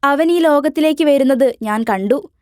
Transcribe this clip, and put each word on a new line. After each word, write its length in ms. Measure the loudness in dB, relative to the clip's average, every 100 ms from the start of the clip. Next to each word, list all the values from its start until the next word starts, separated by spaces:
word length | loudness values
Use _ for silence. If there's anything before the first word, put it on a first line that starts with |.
അവൻ 280 | 0 0 0
ഈ 80 | 2
ലോകത്തിലേക്ക് 640 | 2 2 0 0 -2 0
വരുന്നത് 520 | 2 2 2 2 0 -2
ഞാൻ 240 | -6 -4 -2
കണ്ടു. 400 | -4 -2 -4 -4 _